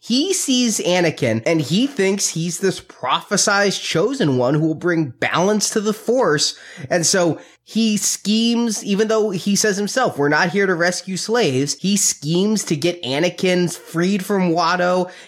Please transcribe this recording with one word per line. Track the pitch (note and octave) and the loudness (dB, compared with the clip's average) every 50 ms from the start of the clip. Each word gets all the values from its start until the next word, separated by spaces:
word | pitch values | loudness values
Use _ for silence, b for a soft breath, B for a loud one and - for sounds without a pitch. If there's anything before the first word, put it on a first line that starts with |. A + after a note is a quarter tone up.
He | - - A3+ C4 D#4 G4 | -8 -4 -2 0 0 0
sees | F#4 - - - B3+ B3 B3 A#3 G3+ - | -2 -2 0 0 0 2 2 0 0 0
Anakin | - E3+ F3+ F#3 F3 D#3+ - - C#3 A#2 A2 A2+ A2+ | 0 0 2 2 2 0 0 0 0 0 0 0 0
and | D#3+ E3+ D#3+ | 0 0 0
he | C#3+ A#2+ D#3+ G#3 B3+ | 0 0 0 0 0
thinks | C4+ - - F#3+ F#3+ G3+ G3 - - | 0 0 0 0 0 0 0 -2 -4
he's | - E3 E3 F3 E3 - | -4 -4 -4 -4 -4 -2
this | G3 F#3+ F#3 - | -2 -2 -2 -4
prophesized | - - - - - B2 D3+ E3+ - - G#3 F#3+ - G#3+ G3+ G3+ G3+ G3 F#3 - | -8 -18 -14 -8 -4 -2 -2 -2 -2 -2 -2 0 0 2 2 2 2 0 -2 -4
chosen | - - - D#3+ F3+ A#3+ C#4 C4+ G3+ D3 C3 | -4 -4 -2 0 0 0 0 0 0 2 2
one | B2 B2 B2+ D3+ | 2 2 2 2
who | D3+ D#3+ | 2 0
will | D#3 D#3 | 0 -2
bring | D3+ E3+ F3 F3 D#3+ D#3 C3 | -2 -2 0 0 0 0 -2
balance | - - B2+ A#2+ - D3+ F3 G3+ G#3+ G#3+ - - | -4 -4 -2 0 0 2 2 2 2 0 0 -2
to | - A3 | -2 -2
the | G3+ A3 | 0 -2
force. | G#3 - - - A#3 C4+ A#3+ F3 D3+ D3 - - - B B B B B C#3+ B | -2 -2 -2 0 2 2 2 2 2 2 0 -2 -4 B B B B B -6 B
And | E3+ F3+ D#3+ | -2 0 2
so | - - F#3+ F3 E3 D3 B B B B B B | 2 2 2 2 2 0 B B B B B B
he | - - A3 A3+ A3 G#3 | -6 -2 0 0 0 0
schemes, | G3+ - - - - - G3+ G#3+ A3 A3+ A#3 A#3 A#3 A#3 A#3 G3+ - - | 0 -2 -4 -4 -4 -2 0 0 2 2 2 2 0 0 -2 -2 -4 -4
even | G3+ G3 F#3+ A3 | -2 0 0 2
though | G#3+ A3 A3 G#3 A3 | 2 2 2 2 0
he | F3 E3 - G3+ G3+ | -2 -2 -2 0 0
says | F#3+ - G#3+ F#3+ | 2 2 0 0
himself, | G3 G#3 G3+ - C4 B3 G#3 - - | 0 -2 -2 0 0 0 0 0 0
"We're | C#3+ C#3+ | 0 2
not | D3+ D3+ F#3 F3 | 2 2 2 2
here | D3 G3+ G3+ | 0 0 0
to | F#3+ F#3 | 2 2
rescue | D#3+ E3+ F3+ F3 - - F#3 F#3+ | 2 0 0 0 -2 -6 -8 -8
slaves," | E3+ - - A3 A#3+ A3 D3+ C3 B2+ C#3 C#3+ - - | -6 -4 0 0 2 2 2 2 0 0 -2 -4 -2
he | - F#3 G#3 | -2 0 0
schemes | G3 - - - - - D3 E3 F3 G3 G#3+ A3 G3 - | 2 0 0 -2 -2 -2 -2 0 2 2 2 0 0 0
to | - E3+ | -2 -2
get | C#3+ C#3 E3+ F3 F3 - | 0 0 -2 -2 -2 -4
Anakin | B2 C3+ C#3+ E3+ F3+ F3+ - - F#3 F3+ F3+ F3+ D#3+ | -4 -2 0 0 0 0 0 0 2 2 2 0 0
freed | - - - - - D#3+ F3 F#3+ G3+ G3+ F#3 | -2 -6 -12 -6 -2 0 0 2 0 0 -2
from | - G#3 G3 F#3 F3 | 0 0 0 2 2
Watto. | D#3+ E3+ E3+ E3 F3+ F3+ F3+ F3+ F3+ F#3 F3+ F3+ B B B | 2 2 2 2 2 2 2 2 2 0 0 -2 B B B